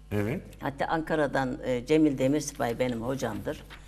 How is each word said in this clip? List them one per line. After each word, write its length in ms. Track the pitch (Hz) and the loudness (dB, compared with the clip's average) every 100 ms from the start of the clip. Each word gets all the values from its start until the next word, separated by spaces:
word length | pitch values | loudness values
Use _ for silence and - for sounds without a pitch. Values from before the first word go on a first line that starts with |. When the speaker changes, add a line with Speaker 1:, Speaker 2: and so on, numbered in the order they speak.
| - | -4
Speaker 1:
Evet. 300 | 104 104 175 - - | 0 0 -2 -8 -8
Speaker 2:
Hatta 260 | 139 135 - | -6 -2 -2
Ankara'dan, 720 | 160 156 160 143 139 131 123 | -2 0 0 2 2 0 -2
e, 220 | 127 123 117 | -2 -2 4
Cemil 320 | 156 156 131 | 6 6 4
Demirspay 600 | 131 151 147 - 123 113 | 4 2 0 -2 -2 0
benim 240 | 127 117 | 0 0
hocamdır. 640 | 117 135 120 101 107 151 - - | -2 -2 -2 -4 -6 -8 -10 -18